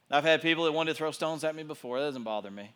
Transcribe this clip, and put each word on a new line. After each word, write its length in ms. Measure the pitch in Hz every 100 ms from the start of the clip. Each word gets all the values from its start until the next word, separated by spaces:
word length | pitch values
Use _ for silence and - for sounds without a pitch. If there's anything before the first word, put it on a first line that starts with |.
| -
I've 140 | 143
had 180 | 156 156
people 220 | 160 160
that 80 | 165
wanted 220 | 156 160
to 40 | 156
throw 140 | 156
stones 320 | 139 160 160
at 120 | 156 156
me 60 |
before. 380 | 156 147 123 123
That 80 | 147
doesn't 160 | 131
bother 260 | 113 107 101
me. 220 | 101 101